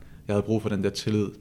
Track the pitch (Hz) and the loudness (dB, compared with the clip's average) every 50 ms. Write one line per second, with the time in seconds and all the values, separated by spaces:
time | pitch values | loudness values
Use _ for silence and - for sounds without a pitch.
0 | - - - - - - 104 104 101 110 110 110 - 101 104 98 95 101 101 - | -18 -18 -18 -10 -4 0 2 2 2 2 2 0 2 0 0 0 0 0 -2 -2
1 | - 113 107 107 104 95 - - | -2 0 2 2 2 0 -4 -8